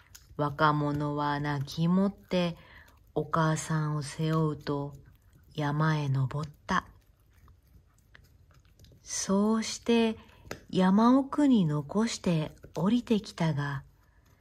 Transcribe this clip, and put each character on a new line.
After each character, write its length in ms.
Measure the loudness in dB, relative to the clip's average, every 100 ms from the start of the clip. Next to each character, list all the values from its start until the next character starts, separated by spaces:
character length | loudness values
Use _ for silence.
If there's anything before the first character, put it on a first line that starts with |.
| -20 -20 -18 -6
若 340 | -6 2 2
者 460 | 2 0 -2 -2 -2
は 240 | -2 -2
泣 240 | -4 -4 -6
き 240 | -2 2
も 180 | 2 2
っ 80 | -2
て、 400 | -4 -2 -2 -4 -18 -20 -20 _ _
お 120 | -8 -2
母 320 | 0 2 0
さ 300 | -2 -2 -2
ん 100 | -4
を 60 |
背 280 | -6 -4 -2
負 220 | 0 0
う 20 | -4
と、 380 | -6 -6 -6 -12 -20 -20 _ -20 -16
山 440 | -6 -4 0 0 0
へ 100 | 0
登 400 | 0 -2 -4 -8
っ 20 | -12 -4
た。 200 | -4 -4 -20 _ _ _ _ -20 -20 _ -20 _ _ _ -20 -20 _ _ -20 _ _ -20 -20
そ 520 | -12 -8 0 2 2 0
う 80 |
し 160 | -4 -8
て、 380 | 0 2 2 -2 -14 -20 -18 -18 -6
山 500 | 2 4 6 6 6
奥 280 | 2 2 4
に 180 | 6 4
残 420 | 0 -2 -2 -2
し 120 | -2
て 340 | 0 0 -2 -10 -14
降 160 | -2 0
り 140 | 0
て 160 | 2 -2
き 140 | -2
た 200 | -2 -2
が、 300 | 0 -4 -6 -10 _ _ _ _ _